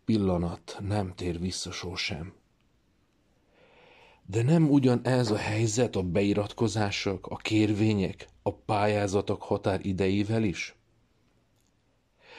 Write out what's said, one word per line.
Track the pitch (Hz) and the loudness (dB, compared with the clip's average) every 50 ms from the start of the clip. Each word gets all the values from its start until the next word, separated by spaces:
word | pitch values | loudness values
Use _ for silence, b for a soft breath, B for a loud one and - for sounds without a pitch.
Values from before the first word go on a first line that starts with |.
| - | -2
pillanat | - 110 104 98 92 90 85 87 85 90 - - - - - | 0 0 2 2 2 0 0 -2 -4 -6 -8 -14 -16 -12 -10
nem | 101 95 104 104 95 92 87 | -6 -4 -2 -2 -2 -4 -6
tér | - 87 87 82 82 | -6 -6 -6 -4 -4
vissza | 90 90 - - - 87 | -4 -6 -6 -6 -10 -10
sosem. | - - - 87 87 - - - 101 73 87 92 - _ _ _ _ _ _ _ _ _ _ _ _ _ _ _ _ _ _ _ _ b b b b b b b b b b b b b b b b b b | -10 -10 -10 -10 -8 -8 -6 -6 -8 -8 -10 -12 -14 _ _ _ _ _ _ _ _ _ _ _ _ _ _ _ _ _ _ _ _ b b b b b b b b b b b b b b b b b b
De | 92 95 113 | -6 -2 0
nem | 120 143 165 170 160 139 | 2 4 4 6 6 6
ugyanez | 143 143 123 127 120 117 - 120 131 127 120 107 | 6 6 6 4 2 2 2 2 2 2 2 2
a | 107 | 0
helyzet | 98 - 101 107 110 117 110 104 127 120 107 - | -2 -2 -2 0 0 0 0 2 2 0 0 0
a | 98 | -2
beiratkozások, | 90 87 85 98 101 101 98 104 101 - - - 117 104 98 110 104 101 - - - 101 95 - - | -2 0 2 2 2 2 2 0 -2 -4 -2 -2 -2 0 0 0 -2 -2 -2 -2 -4 -4 -4 -6 -8
a | - - | -12 -12
kérvények, | - - - 110 107 107 104 104 98 107 110 107 98 90 - - - - - _ _ | -8 -4 0 2 2 4 4 2 2 2 2 2 2 0 -2 -4 -8 -16 -20 _ _
a | - 104 - | -6 -6 -6
pályázatok | - - - 104 101 104 107 104 101 101 95 95 101 95 - 98 - | -6 -6 -2 0 2 2 2 2 2 0 0 0 0 0 -2 -4 -4
határidejével | - - 104 101 - 107 95 92 - 101 92 87 98 95 98 101 101 104 113 113 | -2 -2 -2 0 0 -2 -2 -2 -2 -4 -2 0 0 2 2 0 0 0 0 0
is? | 110 92 82 - - - - _ _ _ _ _ _ _ _ _ _ _ _ _ _ _ _ _ _ _ _ _ _ _ _ _ _ _ _ B B B B | 0 0 -2 -4 -8 -12 -14 _ _ _ _ _ _ _ _ _ _ _ _ _ _ _ _ _ _ _ _ _ _ _ _ _ _ _ _ B B B B